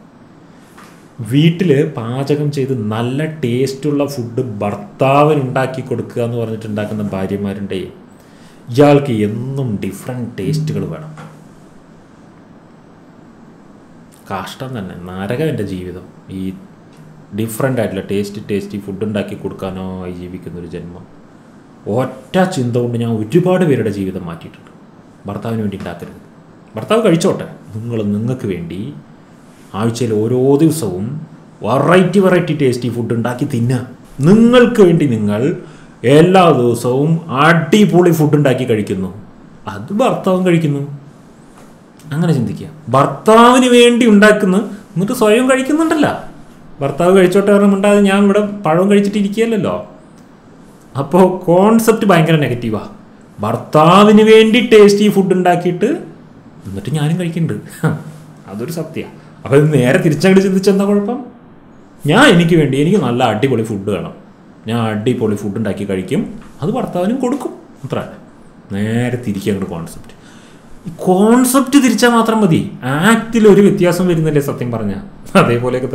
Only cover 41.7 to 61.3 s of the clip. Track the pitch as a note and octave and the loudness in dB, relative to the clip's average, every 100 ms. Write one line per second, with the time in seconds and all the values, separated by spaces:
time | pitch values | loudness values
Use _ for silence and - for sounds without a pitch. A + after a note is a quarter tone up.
41.7 | - - - - D3 F3 C3+ G#2 G2+ G2+ | -20 -20 -20 -10 -2 0 0 -2 -6 -14
42.7 | - - B2+ C#3+ - - A3 A#3+ B3+ B3+ | -16 -2 0 0 -2 4 6 6 6 6
43.7 | A#3+ A#3+ A#3+ A#3+ G3+ G#3+ G#3 F#3+ F#3 - | 6 6 6 4 6 6 4 2 0 -2
44.7 | - - E3 G3+ B3+ G#3+ A3 B3+ C4 C4 | -10 -10 -4 -4 0 2 4 2 0 0
45.7 | D4+ D#4+ D#4+ C#4 - - - - - - | 0 0 0 0 -4 -12 -20 -20 -20 -20
46.7 | - C#3 - F3 F#3+ F3+ G3 G3 G3+ G3+ | -8 -6 0 4 4 4 2 2 4 4
47.7 | G3 G3+ G3+ G3 G3 G3+ G3+ G#3 - D#3 | 2 2 4 4 4 4 2 0 -4 -2
48.7 | E3 G3 G3+ G3+ G#3 G3 G3+ A#3 A3 A#2 | 0 4 2 2 -2 -2 -2 -2 -2 -4
49.7 | F2+ - - - - - - - - - | -6 -10 -20 -20 -20 -20 -20 -20 -20 -20
50.7 | - - B2+ D3+ F3+ F#3 F3+ - F3 G3+ | -20 -14 -10 -2 2 2 2 0 4 4
51.7 | A3+ A3+ G#3+ G3+ E3+ D#3+ D#3+ C3 A#2 A2+ | 4 2 2 4 4 4 2 0 -2 -4
52.7 | G#2 - - - - - - G#2+ A#2+ - | -6 -8 -18 -20 -20 -20 -8 -6 -6 -2
53.7 | D3+ D#3+ F#3+ G#3 G#3+ G#3+ A3 A3 A#3+ A#3+ | 2 6 6 8 6 8 6 6 2 4
54.7 | A3+ G3+ G3+ G#3 G3 F3 F#3 F3+ E3+ F3 | 8 8 6 2 2 2 2 2 0 -2
55.7 | E3 G#3+ F4 - - - - - - G2+ | -2 -2 -4 -8 -20 -20 -20 -20 -20 -14
56.7 | G2 - D#3 D3 F3+ F3 E3 D#3 G#2 - | -10 -6 -2 -2 -2 -2 -2 -2 -4 -10
57.7 | - D#3+ - - - - - - G2+ C3+ | -6 -4 -4 -10 -18 -20 -20 -16 -12 -10
58.7 | E3 D#3+ A2 - - - - - C#3 D3+ | -8 -10 -10 -12 -16 -20 -18 2 4 4
59.7 | C#3+ B2 F3+ F3 C#3+ F#3+ F#3+ G3 F#3+ G3+ | 4 4 2 2 2 4 4 4 2 2
60.7 | G3 G3+ G3+ G3+ B3 - | 2 2 0 -2 -6 -10